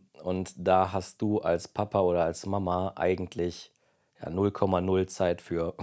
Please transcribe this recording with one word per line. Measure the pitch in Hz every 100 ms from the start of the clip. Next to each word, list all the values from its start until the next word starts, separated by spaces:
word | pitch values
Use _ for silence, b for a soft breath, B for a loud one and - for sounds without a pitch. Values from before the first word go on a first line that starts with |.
| _ -
und | 82 92 90 -
da | 90 92 90
hast | 95 - -
du | 107 104
als | 85 85 -
Papa | - 104 101
oder | 90 87
als | 82 82 95
Mama | 101 92 90 95 -
eigentlich, | 87 90 90 - 87 - - _ _ _ _ -
ja, | -
null | 90 101
Komma | - 98 90
null | 92 95 92
Zeit | - 90 87
für | - 85 85 -